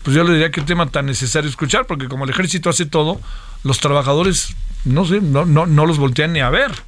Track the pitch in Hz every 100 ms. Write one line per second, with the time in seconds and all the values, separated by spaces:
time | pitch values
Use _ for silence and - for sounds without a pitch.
0 | 135 143 170 160 160 165 143 175 151 147
1 | 139 117 127 160 147 - 143 - 254 151
2 | 131 135 135 135 180 175 180 160 156 160
3 | 151 196 - - - - 135 131 147 143
4 | 131 151 185 170 - - - - 127 139
5 | 175 202 170 139 170 151 170 151 160 151
6 | 139 123 156 165 123 180 269 -